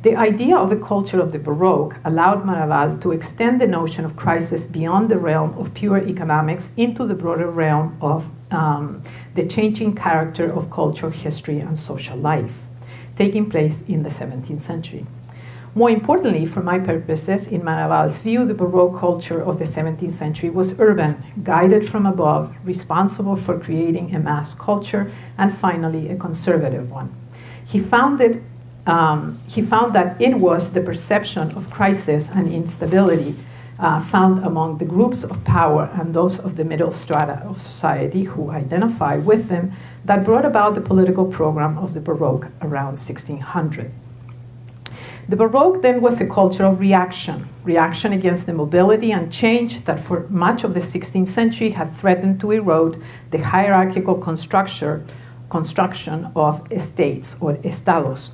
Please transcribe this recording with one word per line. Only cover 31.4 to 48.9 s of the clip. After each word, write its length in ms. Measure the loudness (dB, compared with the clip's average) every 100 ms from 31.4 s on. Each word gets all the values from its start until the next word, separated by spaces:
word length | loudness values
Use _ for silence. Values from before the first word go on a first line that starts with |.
| -4 -6
of 120 | -12
crisis 600 | 0 2 2 2 0 0
and 140 | -2 0
instability, 880 | -2 -4 -4 2 4 6 4 0 -6 -12 -18 -18 -2
uh, 180 | 0 0
found 480 | 0 4 4 4 0
among 320 | -2 -2 -2
the 60 |
groups 400 | -2 2 2 2
of 180 | -6 -6
power 480 | 0 4 4 2 0 -4
and 160 | -2
those 240 | 2 2 0
of 160 | -6
the 100 | -4
middle 280 | -4 0 -2
strata 500 | -2 -2 0 0 -4 -8
of 120 | -12
society 600 | -12 -4 -2 0 0 -2
who 300 | -4 -4 -6
identify 640 | -6 -2 0 0 0 0 0
with 320 | 2 2 2
them 240 | -2 -4 -8 -16 -16
that 200 | 0 2
brought 200 | 4 4
about 320 | 4 4 4 2
the 40 |
political 440 | 2 4 4 4
program 520 | 0 2 0 2 0 -2
of 160 | -6
the 60 | -6
Baroque 460 | -4 0 0 0 -4 -10
around 340 | -6 -4 -4 -6
sixteen 440 | -10 -12 -10 -10
hundred. 500 | -6 -4 -4 -4 -10 -14 -20 -20 -20 -20 -20 -20 -20 -18 -18 -16 -18 -16 -4
The 60 |
Baroque 480 | 2 4 6 6 6
then 180 | 4 4
was 200 | 4 2
a 120 | 0 4
culture 240 | 4 6
of 140 | 4 4
reaction, 720 | 4 4 2 -4 -8 -8 -10 -10
reaction 480 | 0 4 4 2 0
against 340 | 2 2 0 -2
the 60 |
mobility 580 | -2 2 4 6